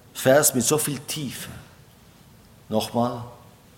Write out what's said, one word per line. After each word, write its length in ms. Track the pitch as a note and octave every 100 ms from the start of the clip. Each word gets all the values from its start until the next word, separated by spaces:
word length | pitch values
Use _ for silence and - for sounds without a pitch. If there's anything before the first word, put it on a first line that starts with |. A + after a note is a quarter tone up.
| -
Vers 380 | - C3 C#3 D3+
mit 120 | B2+
so 140 | A2+ D3+
viel 200 | - C#3
Tiefe. 520 | - D#3 C3+ - - - - - - - - - - - - - -
Nochmal, 540 | G#2+ - A#2+ A#2+ B2 - - - - -